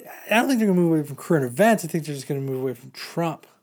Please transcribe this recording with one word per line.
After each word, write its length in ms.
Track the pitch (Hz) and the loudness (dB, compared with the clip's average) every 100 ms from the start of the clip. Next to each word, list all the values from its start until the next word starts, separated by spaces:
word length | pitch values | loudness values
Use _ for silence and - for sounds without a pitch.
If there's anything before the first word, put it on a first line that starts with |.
| - - - | -20 -18 0
don't 180 | 214 269 | 2 2
think 120 | 247 | 2
they're 80 | 214 | 4
gonna 100 | 180 | 4
move 120 | 170 | 4
away 100 | 160 | 2
from 140 | 139 139 | 0 -8
current 260 | - 165 127 | 0 0 2
events. 380 | 123 220 208 | 2 4 4
I 60 | 156 | 0
think 160 | 170 151 | -6 -6
they're 100 | 143 | -8
just 100 | - | -6
gonna 120 | 143 | -6
move 220 | 135 131 | -4 -4
away 120 | 131 123 | -4 -6
from 160 | 131 | -14
Trump. 540 | - - - 165 - - _ | -18 -8 -4 -4 -6 -14 _